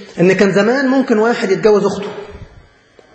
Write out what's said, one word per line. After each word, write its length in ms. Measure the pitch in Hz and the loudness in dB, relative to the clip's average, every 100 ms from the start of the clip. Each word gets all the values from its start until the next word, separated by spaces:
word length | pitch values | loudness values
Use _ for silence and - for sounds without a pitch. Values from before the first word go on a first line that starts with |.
| - - | -10 0
إن 120 | 175 | 2
كان 180 | 190 202 | 4 2
زمان 360 | 190 208 262 262 | 2 0 0 0
ممكن 320 | 269 254 220 | 0 0 0
واحد 320 | 226 233 196 | 0 0 -2
يتجوز 340 | 190 208 208 196 | 0 2 2 0
أخته، 220 | - - - - - - - - _ _ _ _ | -4 -10 -12 -16 -18 -20 -20 -20 _ _ _ _